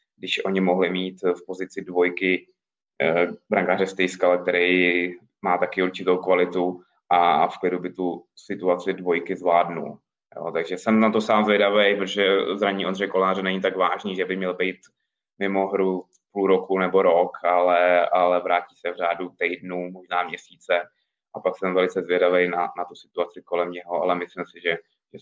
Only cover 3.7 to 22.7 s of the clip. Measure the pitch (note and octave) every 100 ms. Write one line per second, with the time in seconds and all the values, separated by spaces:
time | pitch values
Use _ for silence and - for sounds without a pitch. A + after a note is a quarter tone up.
3.7 | F#2+ F#2+ F#2+ F#2 F#2 F2+ F2+ F2+ F2 F2+
4.7 | F2+ F2 F2 F2+ - _ _ F#2+ F2+ F2+
5.7 | F#2+ F2+ - F2+ F2+ F#2 F2+ F2 F2+ F2+
6.7 | F2+ _ _ - F2 F2 D2+ F2+ - F2+
7.7 | F2 F2+ F2+ F2+ E2+ - _ - G2 F2+
8.7 | F2+ F#2+ F2+ F2+ E2+ F2+ E2+ F2 E2+ F2
9.7 | E2 C#2+ - _ _ _ - E2 E2 F2+
10.7 | F2+ A2+ A2 A2 A2 A2 G#2+ G#2 G2+ G2+
11.7 | G#2 G2+ G2 F#2 G2 G2 G2 - G2+ G2+
12.7 | G2 F2+ F#2+ G2 F#2+ F#2+ F#2+ F#2+ F#2+ F#2+
13.7 | F#2 F2 F#2 G2+ F#2 F2+ F#2 F#2 F2+ F#2
14.7 | - _ _ _ _ _ - G2 G2 G2
15.7 | G2 F#2+ F#2 - _ _ G2+ G2 F#2 -
16.7 | F#2+ F#2 F#2+ F#2+ E2+ F#2 - E2+ F2+ F2+
17.7 | F2 F2+ F2+ F2 F2+ F2+ F2 F2+ F2 -
18.7 | _ F2 F2+ E2+ E2+ F2+ - F2 F2+ F2+
19.7 | F2+ F2+ F#2 F2+ F2 E2+ F2 - E2+ -
20.7 | F2 - _ _ _ _ - F#2 - F#2
21.7 | F2+ F#2 F#2+ E2+ F2+ F2+ F2+ F2+ F2 F2